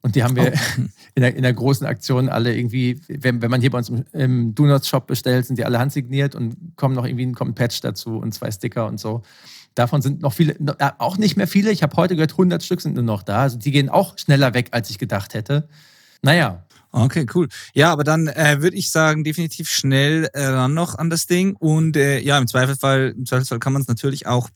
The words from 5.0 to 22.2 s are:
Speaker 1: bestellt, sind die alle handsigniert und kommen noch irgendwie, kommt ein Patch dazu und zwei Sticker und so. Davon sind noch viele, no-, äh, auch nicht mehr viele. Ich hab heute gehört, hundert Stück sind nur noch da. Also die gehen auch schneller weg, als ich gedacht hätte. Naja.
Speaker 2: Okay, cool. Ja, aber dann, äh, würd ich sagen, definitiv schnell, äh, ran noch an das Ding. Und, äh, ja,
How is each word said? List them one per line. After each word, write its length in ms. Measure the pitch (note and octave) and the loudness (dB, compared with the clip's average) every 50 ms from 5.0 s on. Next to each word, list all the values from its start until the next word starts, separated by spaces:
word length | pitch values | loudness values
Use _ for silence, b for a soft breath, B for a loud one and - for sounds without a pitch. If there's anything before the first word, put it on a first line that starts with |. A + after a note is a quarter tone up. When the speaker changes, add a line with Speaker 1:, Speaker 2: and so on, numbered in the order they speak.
| - | -2
Speaker 1:
bestellt, 400 | - B2+ A2+ - B2+ B2+ B2+ B2+ | -2 -6 -4 0 0 0 0 0
sind 100 | - C3 | -2 -4
die 80 | A#2 A2 | -4 -2
alle 140 | A2 A#2+ A#2 | 0 0 0
handsigniert 560 | B2+ C#3+ - D3 B2 A#2+ C3+ C#3 C#3 C#3 - | 0 0 -2 -4 -6 -2 -2 -2 -2 -2 -2
und 200 | - A#2+ A2+ A#2+ - - - - | -4 -6 -6 -6 -10 -16 -20 -6
kommen 180 | - - C3+ C3 | -2 -2 0 0
noch 100 | B2 A#2+ | 0 -2
irgendwie, 240 | B2 B2+ A#2+ B2+ B2+ A#2+ | -4 -4 -2 -4 -4 -4
kommt 180 | - C3+ C3 | -4 -6 -6
ein 40 | A#2 | -2
Patch 260 | - B2 A#2 - - | -2 -2 -2 -2 -4
dazu 360 | - A#2+ G2+ - - A#2 A2 | -6 -6 -6 -6 -8 -8 -6
und 160 | A2 A2 A2+ G#2+ | -6 -6 -6 -8
zwei 180 | - - G#2+ | -6 -8 -8
Sticker 360 | G#2 - - A#2 - A#2+ A2+ | -8 -6 -8 -6 -4 -4 -4
und 120 | A2+ A#2 G#2 | -4 -6 -6
so. 240 | - A2 A2 A#2+ A2 B B B B B B B B B _ | -6 -6 -6 -6 -8 B B B B B B B B B _
Davon 280 | - A#2+ A#2+ - D3 | -2 0 2 2 0
sind 200 | - C#3 C#3 - | 0 0 -2 -2
noch 100 | - C#3 - | -2 -4 2
viele, 220 | - E3+ D3 - - | 2 2 2 2 -2
no-, 160 | D3+ D3 - | -4 -4 -2
äh, 140 | - C#3+ C#3 - - | 0 -2 -2 -2 -2
auch 180 | G3+ G3 F#3 | -6 -4 0
nicht 180 | F#3+ G#3+ G3 - | 2 2 2 2
mehr 120 | G3 G3 | 2 -2
viele. 240 | - - G3 G3+ A3 | 2 2 2 4 4
Ich 120 | G#3 - - | 2 2 0
hab 140 | F#3 - | 0 2
heute 180 | - E3+ F3+ F#3 | 2 2 2 2
gehört, 220 | D#3 D#3+ D3 - | 0 0 0 2
hundert 260 | - F#3 F3+ E3+ - - | 2 2 4 2 0 -2
Stück 160 | - F3+ F3 | -4 -6 -4
sind 120 | - D3+ - | -2 -4 -2
nur 100 | B2+ A#2+ | -2 -2
noch 200 | A2+ G#2+ F#2+ - | -2 -2 -4 -4
da. 180 | - G2+ A2+ | -2 0 2
Also 160 | C3+ C3+ A#2+ | 2 0 0
die 140 | A#2+ G#2 D3 | -2 -4 0
gehen 180 | C3+ D3 C#3 - | 2 2 0 4
auch 280 | - F#3 G3 - - | 2 2 2 2 -6
schneller 360 | - - - C#3+ C3+ C#3+ B2+ G#2+ | -6 2 2 4 4 4 2 2
weg, 160 | B2 A#2 - | 0 -2 0
als 180 | - A#2+ G#2 - | -4 -4 -4 -4
ich 100 | A2+ - | -8 -8
gedacht 340 | C3 G2+ A2 G2 G2 - - | -4 -4 -4 -4 -4 -6 -8
hätte. 340 | A2+ G#2 - C#3+ D3 D3 b b b b b b b b b b b | -8 -4 -2 -2 -2 -2 b b b b b b b b b b b
Naja. 400 | - C3+ D#3 F3 D3 G#2+ F2+ F2 - b b b b b | 2 4 4 4 4 0 -2 -8 -16 b b b b b
Speaker 2:
Okay, 340 | - A2 A#2 C3+ - E3+ C#3+ A2 - | 0 2 2 2 2 0 -2 0 0
cool. 140 | F3 E3+ B B B B B B | 0 0 B B B B B B
Ja, 180 | C#3 D3 E3+ | 4 4 4
aber 140 | E3 C#3+ D3 | 4 2 2
dann, 220 | D3 D#3 D#3+ D#3+ | 2 2 2 0
äh, 340 | D3+ - D#3+ D#3 D3 D3 C#3 | -2 0 2 2 4 4 4
würd 120 | D#3 F#3 - | 2 0 -2
ich 160 | G3+ - - | -2 -6 -2
sagen, 360 | - E3 D#3 D#3 D3+ D#3 D3+ | 0 2 2 2 2 0 -2
definitiv 420 | D#3 D3+ F3 E3+ D#3 - - D#3+ - | -4 -4 -4 -6 -6 -6 -8 -8 -4
schnell, 600 | - - - C3+ C3+ C3+ C#3 D3 D#3 D#3+ D#3+ - - | -4 -2 0 2 2 2 2 2 2 0 -2 -4 -4
äh, 120 | C#3+ C#3+ | -4 -2
ran 280 | C3+ C3+ C3 B2+ B2+ D3 | 0 0 2 0 0 0
noch 220 | E3 F3 E3+ - | 0 -2 -4 -4
an 120 | - D#3+ E3 | -4 -4 -2
das 180 | E3 E3 - | -2 -2 0
Ding. 260 | - F3 F3+ F#3 G3 G3 | 0 0 2 2 0 -2
Und, 400 | - - D#3 D#3 D#3+ D#3+ D#3+ D3 | 0 0 2 2 2 2 2 2
äh, 220 | D3+ C#3 C#3+ C#3 | 2 2 2 2
ja, 180 | B2 | 0